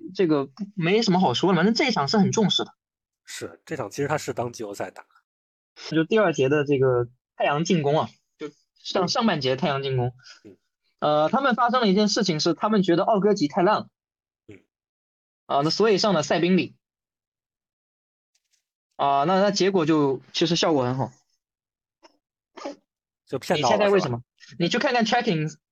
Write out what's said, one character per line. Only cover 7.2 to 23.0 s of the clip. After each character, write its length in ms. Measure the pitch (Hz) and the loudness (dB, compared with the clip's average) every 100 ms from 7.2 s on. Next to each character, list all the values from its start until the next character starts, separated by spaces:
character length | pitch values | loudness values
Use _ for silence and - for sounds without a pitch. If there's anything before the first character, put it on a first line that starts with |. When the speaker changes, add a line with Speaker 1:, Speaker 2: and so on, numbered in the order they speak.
| _ - | _ -4
Speaker 1:
太 80 | |
阳 200 | 151 147 | -2 -2
进 180 | 170 175 | 0 0
攻 180 | 143 151 | 0 0
啊， 80 | 117 - _ _ | -2 -10 _ _
就 120 | 147 - _ _ | -16 -16 _ _
上， 260 | - - 175 | -6 -4 -2
上 180 | 262 226 | 0 0
半 140 | 160 | 0
节 160 | 127 131 | -2 -2
太 120 | 165 | -2
阳 140 | 139 | -2
进 140 | 135 131 | -2 -2
攻， 160 | 123 - - - | -4 -6 -20 -20
Speaker 2:
嗯。 120 | 104 92 _ _ _ _ | -20 -20 _ _ _ _
Speaker 1:
呃， 280 | 147 151 156 | 0 2 2
他 140 | 226 | 2
们 120 | 277 | 0
发 140 | 240 240 | 2 2
生 140 | 254 | 2
了 60 | 220 | 2
一 60 | |
件 140 | 190 208 | 2 2
事 140 | - | 0
情 160 | 185 151 | -2 0
是 140 | 175 | -2
他 160 | 160 214 | -2 0
们 120 | 214 | 0
觉 140 | 185 175 | 2 2
得 60 | |
奥 180 | 196 208 | 2 2
科 140 | 202 | 2
吉 120 | 196 147 | 0 -2
太 160 | - | 0
烂 140 | 185 175 | 0 0
了。 120 | - _ _ _ _ _ - | -4 _ _ _ _ _ -20
Speaker 2:
嗯。 140 | 95 _ _ _ _ _ _ _ _ - | -20 _ _ _ _ _ _ _ _ -4
Speaker 1:
啊， 140 | 135 | -2
那 60 | 156 | 0
所 200 | 160 220 | 0 2
以 80 | 185 | 2
上 160 | 214 | 2
了 80 | 165 | 0
塞 160 | 143 175 | 0 0
宾 180 | 170 185 | 2 0
里。 200 | 120 - _ _ _ _ _ _ _ _ _ _ _ _ _ _ _ _ _ _ _ _ _ - | 0 -10 _ _ _ _ _ _ _ _ _ _ _ _ _ _ _ _ _ _ _ _ _ -2
啊， 280 | 143 139 | 0 2
那， 160 | 156 190 | 2 2
那 100 | 202 | 2
结 200 | 196 185 | 2 0
果 140 | 190 | 2
就， 360 | 156 156 143 127 - | 2 2 2 -2 -8
其 140 | - 160 | -4 -2
实 80 | |
效 180 | 170 185 | 0 0
果 120 | 147 | 0
很 120 | 123 131 | 0 -2
好。 140 | 113 - _ _ _ _ _ _ _ _ - _ _ _ _ - 277 - _ _ | -6 -10 _ _ _ _ _ _ _ _ -20 _ _ _ _ -14 -14 -14 _ _